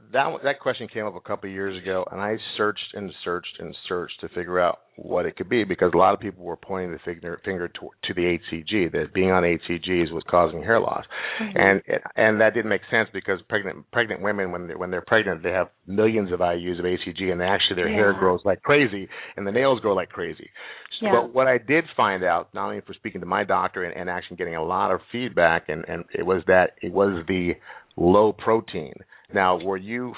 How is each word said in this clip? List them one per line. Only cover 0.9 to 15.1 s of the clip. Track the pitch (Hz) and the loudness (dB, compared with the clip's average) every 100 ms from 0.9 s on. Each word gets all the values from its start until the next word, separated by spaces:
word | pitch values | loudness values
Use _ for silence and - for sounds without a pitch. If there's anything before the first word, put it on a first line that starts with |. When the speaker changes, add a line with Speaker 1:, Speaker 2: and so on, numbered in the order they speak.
Speaker 1:
came | 113 107 | -6 -6
up | 90 | -8
a | |
couple | - 101 98 | -8 -8 -8
of | |
years | 95 98 92 | -6 -6 -6
ago, | 92 92 - | -4 -4 -4
and | 95 | -6
I | 104 110 - - | -4 -4 -6 -2
searched | 104 98 - | -2 -2 -10
and | 101 95 - | -10 -12 -10
searched | 92 87 - - | -6 -6 -8 -14
and | 85 78 - | -14 -12 -6
searched | 90 80 - | -6 -6 -12
to | 80 | -10
figure | 90 87 90 | -8 -2 2
out | 87 - _ - | 2 0 _ -16
what | 85 90 | -4 -2
it | 82 - | -2 -4
could | 90 | -2
be, | 120 | 0
because | 95 87 90 | 0 2 2
a | 82 | 6
lot | 92 | 4
of | 101 | 4
people | 104 90 | -4 -10
were | 87 82 | -12 -12
pointing | - 95 90 | -8 -6 -6
the | 78 | -8
finger, | - 82 85 85 98 | -10 -10 -10 -10 -6
finger | 92 85 | -6 -6
to, | - - - | -10 -16 -12
to | - | -6
the | 90 87 | 0 2
H | 85 - | 0 -4
C | 85 78 | -10 -2
G, | 107 80 | 0 0
that | 82 76 | -2 -2
being | 92 92 | 2 4
on | 92 | 4
H | 87 82 - | 4 0 -4
C | 87 | -6
G | 92 90 | -2 0
is | 80 | 0
what's | 82 - | -4 2
causing | 87 85 82 | 4 4 0
hair | 98 113 | 2 2
loss. | - - - - - - | 2 -4 -8 -10 -8 -6
Speaker 2:
Mm-hmm. | 214 - | -2 4
Speaker 1:
And, | 98 98 - - - | 6 4 2 -6 -2
and | - 110 107 | 2 4 4
that | 110 | 2
didn't | 113 107 | 2 -2
make | 95 - | -2 0
sense, | 117 107 | 0 0
because | 95 101 92 - | -4 -4 -4 -4
pregnant, | 110 95 76 - | -4 -4 -10 -4
pregnant | 120 110 92 | -2 -2 -2
women, | 101 104 92 | -2 -2 -2
when | 90 87 | -4 -8
they, | |
when | 80 90 | -8 -6
they're | 90 | -6
pregnant, | - | 2